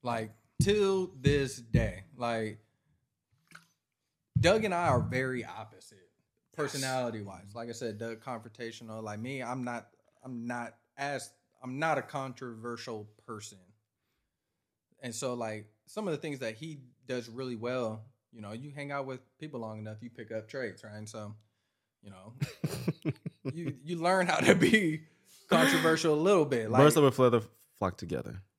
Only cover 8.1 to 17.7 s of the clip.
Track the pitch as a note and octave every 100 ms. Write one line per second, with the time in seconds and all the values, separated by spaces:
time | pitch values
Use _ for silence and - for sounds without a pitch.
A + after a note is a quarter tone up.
8.1 | A2+ C3 A#2+ A2+ G#2+ A#2 A2 A2+ A2 A2
9.1 | G#2 A#2+ C3+ A#2+ B2+ B2 A#2+ A2+ _ _
10.1 | _ C3 B2 A#2 A#2+ A#2+ - _ - C#3
11.1 | C#3 - _ _ _ B2+ C3 D#3+ C#3+ B2+
12.1 | C#3+ C3+ B2 B2+ A2+ A#2 A#2 - A2+ G#2
13.1 | _ - A2 G#2 G2 F2+ A2 _ _ _
14.1 | _ _ _ _ _ _ _ _ _ B2+
15.1 | A2 C3+ B2 A2 G#2+ G#2 _ _ - G#3
16.1 | D3+ D#3+ C#3 A#2+ A2 D#3+ D3 B2+ _ B2+
17.1 | B2+ A#2 A#2 C3 A#2 A#2+